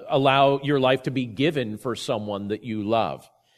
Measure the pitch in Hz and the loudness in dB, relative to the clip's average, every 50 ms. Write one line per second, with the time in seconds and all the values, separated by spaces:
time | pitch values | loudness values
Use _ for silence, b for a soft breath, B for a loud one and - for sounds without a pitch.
0 | - - 156 139 135 135 135 139 139 139 139 139 147 139 147 135 131 127 135 131 | -6 -2 0 2 4 4 6 6 6 4 4 2 0 0 0 2 4 4 2 2
1 | - 151 127 139 127 117 101 131 139 170 156 139 120 107 107 104 - 127 110 - | 0 -2 -4 -4 -4 -4 -2 -2 -2 0 0 -2 -4 -6 -6 -8 -6 -6 -6 -6
2 | - - 123 107 107 104 101 98 101 101 107 104 120 120 110 107 101 104 113 113 | -4 -4 -4 -4 -4 -4 -6 -6 -4 -6 -6 -6 -6 -6 -6 -4 -2 0 0 0
3 | 101 78 67 65 - - _ _ _ _ _ | 0 0 -4 -8 -14 -20 _ _ _ _ _